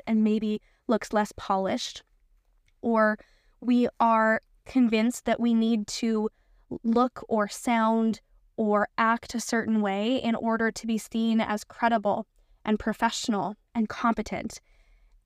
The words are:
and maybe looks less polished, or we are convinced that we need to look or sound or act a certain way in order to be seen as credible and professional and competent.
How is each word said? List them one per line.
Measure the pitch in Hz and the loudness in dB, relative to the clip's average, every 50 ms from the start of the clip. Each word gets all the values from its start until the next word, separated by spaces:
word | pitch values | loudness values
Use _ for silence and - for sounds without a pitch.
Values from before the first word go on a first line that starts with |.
| - | -4
and | - 226 220 214 | 0 2 2 4
maybe | 214 214 220 214 214 214 214 _ _ _ _ _ | 4 2 2 0 -2 -4 -4 _ _ _ _ _
looks | - 233 214 - - - | 0 0 0 0 0 0
less | 214 214 - - | 0 0 0 -4
polished, | - - - 202 190 190 185 - - - - - - - _ _ _ _ _ _ _ _ _ _ _ _ _ _ _ - | -8 -4 -2 -2 0 0 -2 -4 -4 -6 -8 -12 -14 -18 _ _ _ _ _ _ _ _ _ _ _ _ _ _ _ -2
or | 233 233 220 220 214 214 - - _ _ _ _ _ _ - | 0 4 4 4 4 2 -2 -6 _ _ _ _ _ _ -8
we | - 226 247 240 240 240 - - | -2 2 2 4 2 2 2 2
are | 233 233 226 220 220 220 220 226 - _ _ _ - | 2 4 4 4 4 4 2 0 -2 _ _ _ -10
convinced | - - 262 247 226 220 220 220 240 247 - - | -2 2 2 4 4 4 2 2 0 -2 -2 -2
that | - 226 - | -2 0 0
we | 233 240 233 | 2 2 2
need | 226 226 226 233 220 208 | 2 2 2 0 0 -2
to | - - - - 226 226 214 214 214 - _ _ _ _ _ _ - - - - | -4 -8 -4 -2 -2 0 0 -2 -4 -6 _ _ _ _ _ _ -12 -12 -6 -2
look | 226 226 240 247 254 - - - - | 0 2 2 2 0 -2 -6 -8 -4
or | - 214 208 202 | -2 -2 -2 -2
sound | - - - 254 240 226 220 220 226 226 226 226 220 - _ _ _ _ _ _ _ | -4 -6 -2 0 0 2 2 2 2 2 0 0 -2 -4 _ _ _ _ _ _ _
or | - 220 214 208 208 208 - _ - | -4 0 0 2 2 0 -2 _ 0
act | 226 220 226 233 - - - | 0 0 0 0 -4 -8 -8
a | 233 | -8
certain | - - - 226 220 214 220 214 | -6 -2 -2 -2 0 0 0 0
way | 208 202 190 202 208 226 262 | 0 0 0 -2 0 0 0
in | 254 - 233 226 | 0 0 -2 -2
order | - - 226 226 220 226 220 | -2 0 -2 0 0 0 -2
to | 220 - - | -2 -4 -4
be | 226 226 214 | -4 -4 -4
seen | - - - 226 226 226 226 220 | -4 -4 -4 -2 0 2 2 2
as | 214 - 208 208 - | 2 0 -2 -4 -6
credible | - - - - 233 233 220 202 208 190 214 233 _ _ _ _ _ _ _ - | -10 -6 -2 0 2 2 2 0 0 -2 -2 -4 _ _ _ _ _ _ _ -2
and | - 214 208 | -2 0 0
professional | - 226 214 - - 226 - - - - 214 196 160 180 208 - _ _ - | 0 -2 -2 0 0 -2 -2 -2 -4 -2 -2 -2 -2 -4 -6 -10 _ _ -4
and | 233 220 208 | -2 -2 -2
competent. | - - - 233 226 - 214 - - - - - - - _ _ _ _ _ _ _ _ _ _ _ _ _ | -2 -2 0 0 0 -2 -4 -6 -6 -8 -8 -8 -12 -14 _ _ _ _ _ _ _ _ _ _ _ _ _